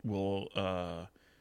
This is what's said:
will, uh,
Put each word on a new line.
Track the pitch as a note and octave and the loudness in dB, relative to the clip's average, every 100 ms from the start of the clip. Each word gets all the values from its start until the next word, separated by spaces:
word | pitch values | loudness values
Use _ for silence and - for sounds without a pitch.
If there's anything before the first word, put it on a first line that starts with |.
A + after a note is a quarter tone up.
will, | A2+ G2+ G2 G2 - | -2 0 2 0 -2
uh, | - F#2+ F#2 F2 E2+ F2+ - - - | 0 0 0 -2 -4 -8 -14 -20 -20